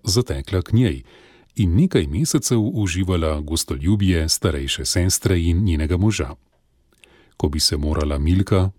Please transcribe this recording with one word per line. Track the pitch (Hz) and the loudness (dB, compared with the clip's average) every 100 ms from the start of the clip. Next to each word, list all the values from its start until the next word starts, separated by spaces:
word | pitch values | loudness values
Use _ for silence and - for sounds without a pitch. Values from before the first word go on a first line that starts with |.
zatekla | 117 123 - 71 - 92 | -2 0 0 -6 -2 -4
k | - | 0
njej | 110 120 67 - - - _ _ - | 2 2 0 -10 -20 -20 _ _ -2
in | 92 90 | 2 4
nekaj | 185 113 76 | 4 2 0
mesecev | 80 156 147 - 120 | -2 0 -2 0 0
uživala | 107 123 98 87 92 90 82 76 | 0 -2 -2 0 0 0 0 -2
gostoljubje | 76 80 - 67 76 104 95 85 80 | -4 -4 -4 -4 0 2 2 2 0
starejše | - 98 71 67 - - | 0 0 -2 -4 -4 -2
sestre | - 90 - - 90 | 0 0 0 0 2
in | 85 85 | 2 2
njenega | 104 78 76 87 | 2 0 0 0
moža. | 104 104 65 - _ _ _ _ _ _ _ _ _ - | 0 0 -6 -10 _ _ _ _ _ _ _ _ _ -4
Ko | 80 | -2
bi | 73 | 0
se | - 73 | -2 -2
morala | 76 76 73 71 | -2 -2 -2 0
Milka | 73 95 95 101 92 | 2 2 2 0 0